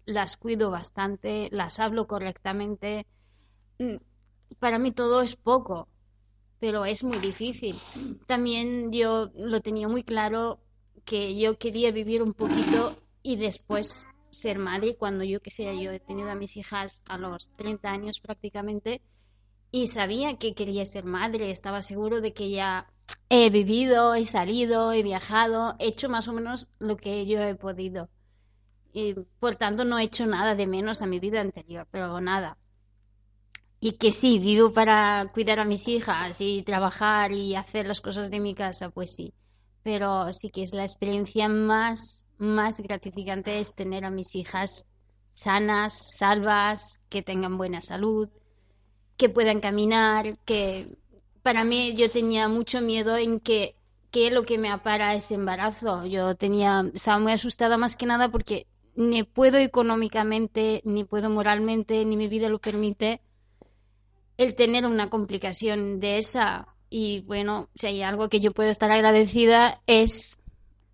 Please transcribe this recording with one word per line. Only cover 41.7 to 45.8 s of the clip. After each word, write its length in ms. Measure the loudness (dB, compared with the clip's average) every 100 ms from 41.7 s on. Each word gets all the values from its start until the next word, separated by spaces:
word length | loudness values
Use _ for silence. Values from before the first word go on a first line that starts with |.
| 2 0 -4 -8 -12 -16 -6
más 420 | -2 0 0 -2
gratificante 800 | -6 -8 -8 -10 -8 -6 -4 -4
es 140 | -6
tener 320 | -8 -6 -6 -6
a 60 |
mis 240 | -6 -8 -8
hijas 520 | -6 -4 -4 -6 -12 _ _ _ _
sanas, 840 | -6 0 2 2 0